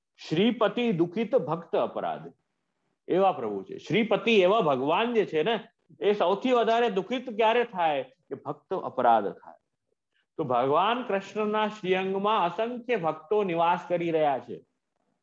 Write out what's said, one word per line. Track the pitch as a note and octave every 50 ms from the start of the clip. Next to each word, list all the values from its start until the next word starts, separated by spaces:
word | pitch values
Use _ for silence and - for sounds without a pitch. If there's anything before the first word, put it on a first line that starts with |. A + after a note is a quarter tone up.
| _ _ _ _ - -
"શ્રીપતિ | D#3 D#3+ G#3 A#3+ A3+ - A3 G3+ - A#3+ A#3+ A#3 G3+
દુખિત | D#3+ E3+ E3+ - A3 A#3 - C#4
ભક્ત | A#3+ - C#3 D#3+ F3 - - -
અપરાધ", | F3 A#2+ G#2+ - G#2+ F#2 E2+ D#2 D2 D#2+ E2+ - _ _ _ _ _ _ _ _ _ _ _ _ _ _ -
એવા | D3 F3+ G3 F#3+ E3
પ્રભુ | C#3 A#2+ G#2+ G#2 G2 F#2+
છે. | - - -
શ્રીપતિ | - - D3 G#3 A3+ G#3+ G#3 F#3+ - A3+ A3+ G3+ F3+
એવા | F3+ G#3 A#3
ભગવાન | F#3+ D3+ C#3 B2 C3 D3 E3 G3 A#3 A#3+ A#3+
જે | A3 F3+
છે | - D#3 D3+ D#3
ને, | A3 A#3 F#3+ - - _ _ _ _ - _
એ | - G3 G#3
સૌથી | G#3 F#3+ F3 G3+ G3 - B3+ B3
વધારે | A#3+ A3+ G#3+ A3+ A#3 A#3+ A#3
દુખિત | F#3+ F#3+ F3+ - B3 C4 B3+ C4+ G#3+
ક્યારે | G3+ A3+ G#3+ A#3 A#3+ A#3
થાય | A#3+ G3 F3+ E3+ D#3+ D3 C3+ B2+
કે | - - _ _ _ C#3+
ભક્ત | - - C#3 C#3 - _ _ F#3+
અપરાધ | F3+ - B2+ - C3+ B2 B2 A#2 A2 G2+ F2+
થાય. | F2 - - E2+ D#2 - _ _ _ _ _ _ _ _ _ _ _ _ _ _ _
તો | - D#3
ભગવાન | B2 B2+ A#2+ B2+ C3+ C#3+ E3 F#3 G#3+ A#3+ B3+ A#3+
કૃષ્ણના | - G3 G3 F#3+ - - G#3 G#3+ G#3 G#3 G#3+ G#3+ G#3
શ્રીઅંગમાં | G#3 - - F3+ F#3 F#3 F#3+ F#3+ F#3+ G3 G3 G#3 A3 G#3 F3
અસંખ્ય | F3 F3 - A3 A#3 B3 A#3 A#3+ - A#3+
ભક્તો | G3+ E3 D#3 D3+ - - - G#3+ G#3+ G#3
નિવાસ | F#3 E3 E3 E3+ E3+ F3 F3 - -
કરી | F3 E3+ F3 E3+
રહ્યા | D#3+ D#3 D#3 C#3+ C3+ A#2+
છે. | G#2+ - F#2 D#2+ - _ _ _ _ _ _ _ _ _ _ _